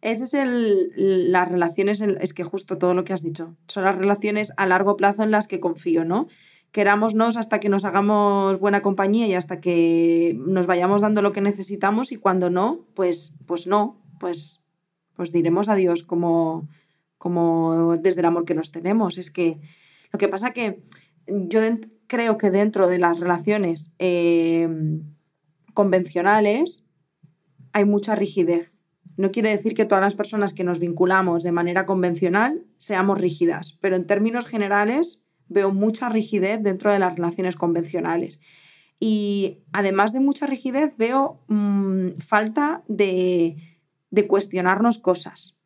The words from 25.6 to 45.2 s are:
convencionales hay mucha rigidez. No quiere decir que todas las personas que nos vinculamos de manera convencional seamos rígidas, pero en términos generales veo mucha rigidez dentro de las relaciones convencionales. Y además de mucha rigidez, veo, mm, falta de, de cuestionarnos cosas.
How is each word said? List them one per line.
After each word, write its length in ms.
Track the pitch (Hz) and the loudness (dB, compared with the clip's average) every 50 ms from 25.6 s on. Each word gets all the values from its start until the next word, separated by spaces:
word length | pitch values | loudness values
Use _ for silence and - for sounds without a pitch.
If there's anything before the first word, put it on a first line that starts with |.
| _ _ _ | _ _ _
convencionales 1120 | - 202 196 180 185 180 - - 175 175 196 208 214 208 202 208 254 330 359 - - _ _ _ _ _ _ _ _ _ _ _ _ _ _ _ _ - - - | 0 2 4 4 2 0 0 -4 0 2 4 4 4 4 2 2 0 -2 -4 -4 -14 _ _ _ _ _ _ _ _ _ _ _ _ _ _ _ _ -20 -4 0
hay 120 | 208 202 | 2 2
mucha 300 | 208 208 202 202 220 214 | 4 2 0 0 -2 -2
rigidez. 640 | 196 202 - - 196 175 170 170 170 170 - _ _ _ _ _ _ _ - - | -2 -2 -2 0 0 0 2 0 -2 -2 -6 _ _ _ _ _ _ _ -16 -6
No 140 | - 196 196 | -4 -2 -2
quiere 180 | 190 240 214 220 | 0 0 0 0
decir 240 | 214 202 208 220 220 | 0 0 -2 -4 0
que 100 | - 214 | 0 0
todas 180 | 214 202 190 190 | 2 2 2 2
las 120 | 202 202 | 2 0
personas 380 | - 208 202 220 214 202 196 - | -2 -6 -6 -2 -2 -2 -4 -4
que 100 | - 185 | -4 -4
nos 160 | 180 175 160 | -4 -2 -2
vinculamos 640 | 170 175 170 156 180 185 190 190 190 180 170 170 165 | -4 -4 0 0 2 4 4 2 2 2 0 0 -2
de 80 | 175 | -2
manera 340 | 170 175 170 175 175 190 190 | -2 -2 -2 0 -2 -2 -2
convencional 800 | 190 196 190 180 180 170 156 185 175 175 202 226 262 311 392 - _ _ | 0 -2 0 0 0 0 0 0 0 2 2 2 0 -2 -6 -10 _ _
seamos 420 | _ - - 208 185 190 196 196 190 | _ -10 -4 -2 0 2 2 0 0
rígidas, 560 | 185 180 156 - 175 170 - - 165 - - _ | 0 -4 -2 0 -2 -2 -2 -4 -10 -16 -14 _
pero 160 | - 196 185 | -2 -2 -2
en 120 | 185 175 | -2 0
términos 380 | 170 202 202 214 226 233 247 240 | 0 0 0 0 -2 -2 -4 -8
generales 800 | 247 240 220 208 196 202 202 208 214 240 294 339 339 - _ _ _ _ _ _ | -6 -4 -4 -2 0 0 0 2 2 0 -2 -2 -4 -6 _ _ _ _ _ _
veo 260 | _ 165 196 196 196 196 | _ 0 0 2 2 0
mucha 360 | 190 202 220 220 - 269 240 | 0 0 0 -2 -2 -6 -2
rigidez 520 | 214 220 214 - - 202 180 196 214 226 | -2 -2 -2 -2 -2 -2 0 0 -2 -2
dentro 300 | 208 202 190 190 - 208 | -2 -2 -4 0 0 0
de 80 | 202 196 | 2 2
las 160 | 190 180 170 | 2 0 -2
relaciones 400 | 175 170 170 170 - 185 180 175 | -2 -4 -4 -4 -4 -4 -6 -4
convencionales. 840 | - 175 170 165 170 160 147 - 175 165 165 165 175 - - - _ _ _ _ - _ - _ _ _ _ _ _ | -2 -2 -2 0 -2 -4 -4 -6 -6 -4 -2 -2 -4 -4 -6 -12 _ _ _ _ -20 _ -20 _ _ _ _ _ _
Y 600 | - 226 214 214 208 202 202 202 190 180 - - _ _ - | -2 -2 0 0 -2 -2 -2 -2 -2 -4 -6 -10 _ _ -4
además 400 | 196 202 196 190 196 202 214 214 | -2 0 0 2 2 2 2 2
de 60 | 262 | 0
mucha 280 | 269 277 277 - 294 | 0 0 0 -2 -4
rigidez, 480 | 277 269 262 - 262 247 269 311 294 294 | -4 -4 -4 -6 -4 -2 0 -2 -2 0
veo, 440 | - 220 233 254 269 277 - - - _ | -2 -2 0 2 0 0 -2 -4 -12 _
mm, 720 | - 214 208 208 202 202 202 196 190 190 190 185 180 - - | -4 -2 0 0 0 0 0 0 0 -2 -2 -2 -4 -6 -8
falta 640 | - - 226 208 220 220 220 302 294 302 330 330 _ | -6 0 0 0 0 0 -2 -2 0 -2 -2 -6 _
de, 680 | - 220 208 202 196 185 185 185 180 180 175 170 165 151 151 - - _ _ _ _ _ _ _ _ | -8 0 0 0 2 2 0 0 2 2 2 0 0 -2 -8 -20 -20 _ _ _ _ _ _ _ _
de 180 | - 208 208 | 0 0 2
cuestionarnos 680 | 208 196 196 196 - - 180 180 185 190 202 220 240 226 | 2 2 0 0 -2 -4 0 2 2 2 4 2 0 0
cosas. 600 | 226 - 185 180 180 | 0 0 0 0 0